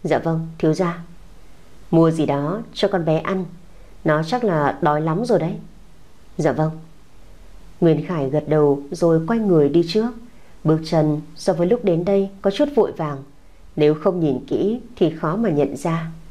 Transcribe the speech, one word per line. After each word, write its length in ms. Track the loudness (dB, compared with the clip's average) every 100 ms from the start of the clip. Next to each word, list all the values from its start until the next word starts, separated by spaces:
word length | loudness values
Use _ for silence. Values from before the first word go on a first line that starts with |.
"Dạ 140 | 0 0
vâng, 280 | 0 -2 -4 0
thiếu 160 | 0
gia." 240 | 2 -2 -4 -14 -18 -18 -18 -18 -20 -20 -20 0
"Mua 200 | 4 4
gì 160 | 2 0
đó 360 | 0 -2 -6 -8
cho 140 | -2 0
con 160 | 0
bé 140 | 0 0
ăn, 260 | -2 -4 -6 -12 -20 -20 -20 -4
nó 180 | 0 0
chắc 220 | 0 0
là 340 | 0 2 0 2
đói 180 | 0 2
lắm 240 | 0 -2
rồi 140 | 0 0
đấy." 160 | 0 -6 -12 -20 -20 -20 -20 -20 -14 -2
"Dạ 140 | 0
vâng." 180 | 0 -2 -4 -16 -20 -20 -20 -20 -20 -20 -20 -20 0
Nguyên 260 | 2 2 0
Khải 240 | -2 0
gật 180 | -2 0
đầu 340 | 4 4 2 -4
rồi 300 | 0 2 2 2
quay 120 | 0
người 300 | 4 4 6
đi 160 | 4 2
trước. 200 | 0 -2 -6 -18 -20 -20 -4
Bước 140 | 0 0
chân 360 | 2 2 2 0 -6 -4
so 160 | -2
với 140 | 0 0
lúc 180 | 2
đến 200 | 2 0
đây 240 | 2 0 0 -2
có 80 | -2
chút 180 | 0 0
vội 180 | 2 0
vàng, 260 | -2 -6 -6 -14 -20 -20 -20 -10 2
nếu 180 | 4
không 260 | 4 0 2
nhìn 180 | 0 0 -2
kỹ 340 | 0 0 -2 -8 0
thì 140 | 0
khó 260 | 0 -2 0
mà 140 | 0
nhận 260 | 2 0 -2
ra. 340 | -2 -2 -4 -12 -18